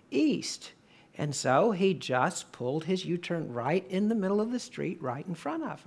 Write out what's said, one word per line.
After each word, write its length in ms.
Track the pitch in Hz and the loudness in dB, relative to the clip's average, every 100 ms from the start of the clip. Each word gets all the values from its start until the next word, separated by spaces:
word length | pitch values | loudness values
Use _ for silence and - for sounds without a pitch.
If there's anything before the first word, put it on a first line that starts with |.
| _ | _
east. 640 | 269 302 208 - - - - _ - - - | 2 4 2 -2 -8 -12 -20 _ -20 -18 -4
And 180 | 147 135 | -4 0
so 360 | 131 135 220 | 4 6 6
he 220 | 185 196 | 4 2
just 580 | 170 - 127 151 180 - | 2 0 2 2 0 -10
pulled 320 | - 120 151 156 | -6 -2 -2 0
his 200 | 185 156 | -2 0
U-turn 480 | 175 - 170 143 | -4 -2 -4 -2
right 320 | 120 123 180 - | -2 0 0 0
in 180 | 180 208 | 0 2
the 80 | 226 | 2
middle 240 | 190 208 | 2 2
of 120 | 226 | 0
the 80 | 247 | -4
street, 400 | - - 147 - | -6 -6 -4 -4
right 260 | 135 127 175 | -4 -4 -6
in 80 | 165 | -6
front 280 | 277 320 | -4 -4
of 220 | 294 151 | -6 -8